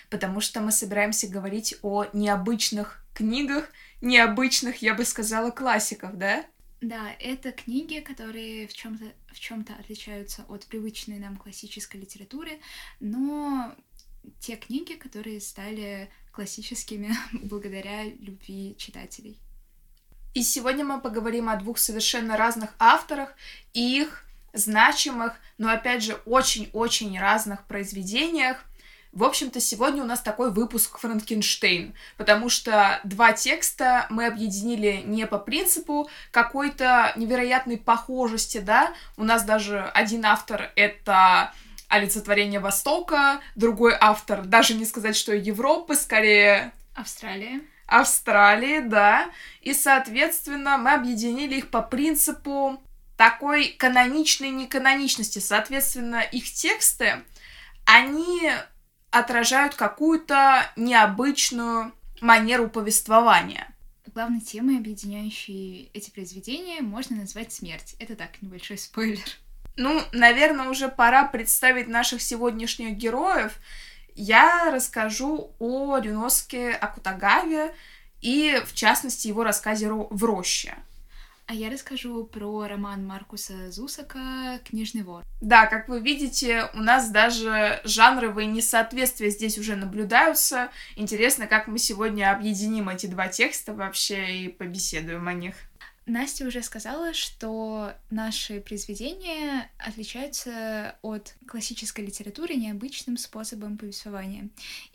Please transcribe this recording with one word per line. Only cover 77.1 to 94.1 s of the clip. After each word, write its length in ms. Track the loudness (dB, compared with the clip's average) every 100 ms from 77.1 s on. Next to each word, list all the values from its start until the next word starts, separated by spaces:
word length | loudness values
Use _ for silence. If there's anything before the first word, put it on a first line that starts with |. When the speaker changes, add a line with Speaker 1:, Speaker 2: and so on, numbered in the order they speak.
| -2 4 4 2 -2 -2 -6 -20 -20 -20 -8
Speaker 1:
и, 400 | -2 0 2 0 -2
в 80 |
частности, 540 | 0 2 4 0 -6 -4
его 140 | -2
рассказе 460 | 0 0 -2 -2 -2
Ро-, 200 | -4 -4
«В 140 | -2
роще». 500 | 0 0 -2 -4 -4 -12 -18 -20 -20 -20 -20 _ -14
Speaker 2:
А 80 |
я 160 | -10 -8
расскажу 540 | -10 -10 -10 -8 -8
про 440 | -10 -10 -8 -8 -8
роман 380 | -8 -8 -8 -10
Маркуса 640 | -12 -14 -14 -12 -12 -12
Зусака 880 | -12 -12 -12 -14 -12 -10 -8 -8 -10 -10
«Книжный 340 | -8 -6 -6
вор». 220 | -8 -12 -14 -8
Speaker 1:
Да, 260 | 4 6 6
как 220 | 2 -4
вы 120 | -4
видите, 680 | -2 -2 -2 -4 -2 -2 -4
у 40 | -2
нас 320 | 4 4 4
даже 720 | 4 4 2 -2 0 0 0
жанровые 600 | -2 8 8 8 0 -2 -2
несоответствия 840 | -2 2 2 2 0 -2 0 -2
здесь 280 | -2 -4 -4
уже 180 | -4 -6
наблюдаются. 920 | -6 -6 2 6 6 4 0 0 -4 -8 -16
Интересно, 520 | -8 -6 0 2 2 2
как 200 | 0 0
мы 120 | -2
сегодня 520 | -2 -2 -4 0 2
объединим 600 | 2 -2 -2 -2 -2 -4
эти 160 | -6 -8
два 220 | -6 -6
текста 460 | 0 -2 -2 -10
вообще 720 | -8 -6 -4 -4